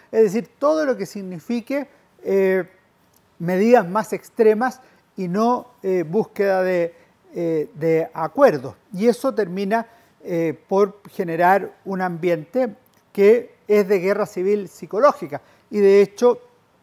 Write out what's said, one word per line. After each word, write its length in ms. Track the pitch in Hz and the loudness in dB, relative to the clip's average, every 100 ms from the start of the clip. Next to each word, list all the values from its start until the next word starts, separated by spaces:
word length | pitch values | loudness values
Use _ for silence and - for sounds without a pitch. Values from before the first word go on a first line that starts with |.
| _ | _
es 120 | 226 | 2
decir, 300 | 220 202 180 _ | 2 2 -6 _
todo 280 | 277 311 294 | 0 0 0
lo 100 | 214 | -2
que 80 | |
signifique, 840 | 196 208 190 180 - 240 220 277 269 _ _ _ | -6 -12 -12 -14 -6 -6 -4 -8 -8 _ _ _
eh, 440 | - 196 190 185 175 _ _ _ _ _ _ _ | -2 0 2 0 -4 _ _ _ _ _ _ _
medidas 480 | 170 180 220 247 175 | -4 0 4 4 2
más 240 | 202 - | -4 -4
extremas 680 | 196 - - 220 214 247 - _ _ _ - | -8 -12 0 2 2 -2 -6 _ _ _ -10
y 100 | 185 | -6
no, 460 | 185 233 247 - _ | -2 0 -2 -6 _
eh, 220 | 190 185 156 | -4 -2 -2
búsqueda 540 | 190 - - 196 190 | -4 -4 -4 -2 0
de, 320 | 185 180 170 - _ _ _ | 0 -2 -2 -6 _ _ _
eh, 340 | 294 170 160 147 | -8 -4 -4 -6
de 340 | 156 160 160 160 | -6 0 0 -2
acuerdos. 640 | 160 160 - 277 151 123 107 _ | -6 -8 2 2 2 -6 -16 _
Y 160 | 180 226 | -2 0
eso 260 | 233 269 | 0 -4
termina, 520 | 220 190 185 196 226 226 _ _ _ | -4 -6 -4 -4 -4 -6 _ _ _
eh, 360 | 240 175 165 147 _ | -8 -4 -4 -6 _
por 340 | 196 202 - - | 0 0 -2 -20
generar 640 | - 180 165 175 196 185 - | -10 -6 0 4 2 0 -12
un 160 | - 190 | -10 -6
ambiente 760 | 185 170 175 170 156 247 247 - _ _ _ | -6 -4 -2 -2 -4 -4 -4 -6 _ _ _
que 440 | - 196 233 - _ _ | 2 4 4 2 _ _
es 220 | 208 190 | 0 2
de 100 | 202 | 0
guerra 280 | 180 202 202 | 0 -2 -4
civil 420 | - 185 208 185 | -4 -2 -2 -4
psicológica. 720 | - 165 196 285 - 160 139 - _ _ | -14 -10 2 2 2 -6 -12 -14 _ _
Y 100 | 208 | 2
de 200 | 196 196 | 4 6
hecho, 380 | 196 - 240 240 - _ _ _ | 4 2 0 0 -6 _ _ _